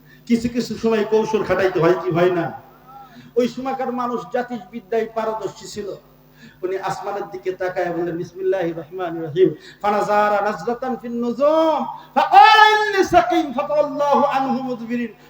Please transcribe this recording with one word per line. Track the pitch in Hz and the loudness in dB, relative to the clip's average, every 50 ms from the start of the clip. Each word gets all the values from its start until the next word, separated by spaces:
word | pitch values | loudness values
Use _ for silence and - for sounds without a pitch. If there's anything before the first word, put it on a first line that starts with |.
| _ - - - _ | _ -20 -20 -16 _
কিছু | - 233 - - 240 | 0 0 0 0 -2
কিছু | 240 240 226 - 208 | -4 -4 -4 -4 -6
সময় | - - 226 226 214 208 | -4 0 0 0 0 0
কৌশল | - 214 214 220 - 220 196 - | 2 0 0 2 0 -2 -2 0
খাটাইতে | - 185 185 190 185 - 160 | 0 0 0 0 0 2 2
হয় | 160 175 180 180 | 4 4 4 2
কি | - 180 | 0 -2
হয় | 156 170 180 185 | 2 2 2 2
না? | 180 170 151 - - - - - - - - - - - - - - - - - - | 2 0 -2 -4 -8 -12 -18 -20 -20 -20 -20 -20 -20 -20 -20 -20 -20 -20 -20 -4 -2
ওই | 233 247 233 | 0 0 0
সময়কার | - 247 262 269 254 233 262 240 | -2 -6 -6 -6 -4 -4 -4 -4
মানুষ | 247 247 240 240 240 202 - - | -4 -4 -4 -4 -6 -6 -6 -6
জ্যোতিষবিদ্যায় | - 254 240 247 247 208 - - 226 226 - - 226 226 220 226 - | -4 -6 -4 -6 -8 -10 -10 -14 -16 -16 -8 -4 -2 -2 -2 -2 -4
পারদর্শী | 220 220 220 220 220 196 - - - 190 | -6 -4 -4 -6 -6 -8 -10 -10 -14 -16
ছিল। | - - 208 196 - - - - _ _ _ _ _ _ _ - - - _ | -14 -12 -10 -10 -10 -12 -14 -16 _ _ _ _ _ _ _ -20 -20 -12 _
উনি | 180 185 190 190 | -6 -6 -6 -6
আসমানের | 190 190 - - 196 202 202 202 165 - | -6 -6 -6 -6 -8 -8 -8 -8 -8 -10
দিকে | 180 185 - 185 | -12 -8 -8 -8
তাকায় | 180 - 185 180 - 190 175 175 | -6 -4 -6 -4 -4 -4 -4 -4
বললেন, | 165 170 175 170 165 | -4 -4 -4 -4 -4
"বিসমিল্লাহির | 175 175 - - 190 185 185 190 185 170 165 156 165 | -6 -8 -10 -10 -4 -2 -2 0 0 -2 -4 -6 -8
রহমানির | 143 151 185 185 180 165 170 165 | -12 -12 -10 -8 -8 -6 -6 -8
রহিম, | 165 151 139 185 185 156 - - - - - - | -8 -4 2 4 4 4 2 -2 -10 -20 -12 -4
ফানাজারা | 196 208 214 202 190 202 208 208 208 208 208 196 | -2 0 0 0 0 2 2 4 4 4 2 2
নাজরাতান | 202 214 208 170 - 233 233 - 254 247 233 | 0 -2 -4 -4 -4 -6 -4 -4 -4 -6 -6
ফিন | - 240 240 240 233 240 | -6 -8 -8 -6 -4 -4
নুজুম, | 240 226 233 285 302 311 320 320 320 302 247 - - - - - - - | -4 0 2 2 4 4 4 4 2 2 0 -2 -6 -8 -12 -16 -2 0
ফাকালা | 277 - - 359 403 427 440 427 427 415 427 | 0 2 6 8 8 10 10 10 8 8 6
ইন্নী | 427 427 427 415 392 381 349 | 6 4 0 0 0 0 0
সাকিম, | - 339 339 - - 339 320 302 277 | 4 4 2 4 4 0 0 -2 -2
ফাতাওয়াল্লাহু | 233 277 285 294 294 302 294 277 269 285 285 285 277 262 277 | -4 -4 -4 0 0 0 0 0 -2 -2 0 2 2 2 2
আনহু | 269 254 269 269 254 233 262 | 2 0 0 0 0 -2 -4
মুদবিরিন।" | 254 254 247 220 233 226 240 240 233 214 - - - | -4 -6 -8 -8 -6 -6 -6 -6 -6 -8 -10 -16 -20